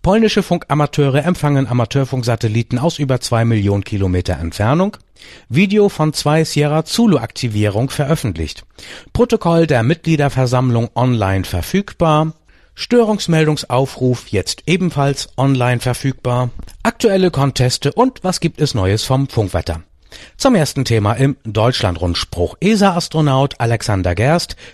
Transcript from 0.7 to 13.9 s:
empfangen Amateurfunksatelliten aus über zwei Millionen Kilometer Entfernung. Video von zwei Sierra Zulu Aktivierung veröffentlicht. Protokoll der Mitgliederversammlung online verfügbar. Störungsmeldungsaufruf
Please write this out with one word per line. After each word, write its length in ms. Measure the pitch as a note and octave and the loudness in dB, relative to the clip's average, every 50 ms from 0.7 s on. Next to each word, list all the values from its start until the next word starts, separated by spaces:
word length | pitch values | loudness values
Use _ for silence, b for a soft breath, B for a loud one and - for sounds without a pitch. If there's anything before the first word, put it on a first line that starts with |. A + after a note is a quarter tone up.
| D3 D3+ D3 C#3+ - - C#3+ C3+ C3 D3 C3+ | 0 2 2 0 2 0 2 2 2 0 0
empfangen 440 | F3 F3+ - - D3 C#3+ C3+ C3+ | 0 -2 0 0 2 2 2 0
Amateurfunksatelliten 1120 | G#2 B2 B2 A#2 - - C#3 C3+ B2+ - B2+ A#2 A#2+ A#2 A2+ - A2 G#2+ A#2 A2+ _ A#2+ A#2+ | 0 0 0 0 0 0 -2 -2 0 -2 -4 -2 -2 -2 0 -2 0 0 -2 -2 _ -4 -2
aus 180 | C#3 E3+ - | -2 -2 -2
über 220 | - D3 C3 C3 B2 | -2 -2 -2 -2 -2
zwei 260 | - - B2 A2+ A#2 | -2 -2 0 2 2
Millionen 380 | A#2 A2+ G#2+ G2+ G2+ G2+ G2+ G2 | 2 2 2 2 0 0 0 -2
Kilometer 560 | - G#2+ G2 G2 F#2 F2+ F2+ F2 - F2+ D2+ | -4 -4 -2 0 0 0 0 0 -2 -4 -4
Entfernung. 580 | E2 E2 - - G#2 A2+ C#3+ E3+ F#3+ G#3 - - _ _ B B B B B B B B | -6 -8 -4 -2 0 0 2 0 0 -2 -4 -10 _ _ B B B B B B B B
Video 380 | A2+ D3+ G3+ G3 G3+ G#3 G3+ | 2 2 2 4 4 2 2
von 260 | G3 - - D#3 D#3 C#3+ | 2 2 0 -2 -2 -2
zwei 300 | - - D3 D3+ D#3+ D#3+ | -2 0 0 2 2 0
Sierra 400 | - - C#3+ D3 D3 D3+ D#3+ D#3+ | 0 0 0 0 0 0 -2 -2
Zulu 340 | - - - A#3 A3 F3 | -2 0 2 4 4 4
Aktivierung 720 | C3+ A2+ - - - - A#2+ G#2+ G#2 G#2 G#2 F#2+ G#2+ B2+ C3+ | 2 0 -6 -8 -6 -6 -2 0 0 0 0 0 -2 -2 -2
veröffentlicht. 760 | - - D3 C3+ D#3+ D3 - A2+ E2 E2 D#2+ - - - - _ B B B B B B B B B | -2 -4 -2 0 -2 -2 -2 -6 -4 -4 -6 -8 -8 -14 -20 _ B B B B B B B B B
Protokoll 540 | - A#3+ - A#3+ G#3+ - E3+ E3+ E3+ E3 | 0 2 2 2 0 2 2 4 4 4
der 160 | D#3 C#3+ A#2+ A2 | 4 2 2 2
Mitgliederversammlung 1040 | B2+ E3+ - - E3 D#3+ C#3+ D3 C#3 - C3 C3 A#2+ B2 B2+ B2+ B2+ A#2+ A#2 A#2 A#2+ _ | 2 0 0 0 0 0 2 0 0 0 0 0 2 2 2 2 2 2 0 -2 -2 _
online 500 | A#2 B2 B2+ B2 A2+ G2+ F#2+ F#2+ F#2+ F2+ | 0 0 0 2 0 0 0 0 -2 -2
verfügbar. 880 | - - F#2 - - - G3 G3+ - - _ F3 D#3+ D3+ D3+ D#3 D#3+ D#3 _ _ b b b b b b | -4 -6 -6 -4 -2 -2 -2 -2 -4 -4 _ 0 2 2 2 0 -2 -6 _ _ b b b b b b
Störungsmeldungsaufruf 1500 | - - - A#3+ A#3+ A#3 G#3+ G#3+ G3 - - E3 D#3+ D#3 D3+ D3+ - - _ A#2+ B2+ C3+ C3 | -14 -4 2 2 2 4 4 0 -2 0 0 2 2 2 2 0 -2 -4 _ 0 0 0 -2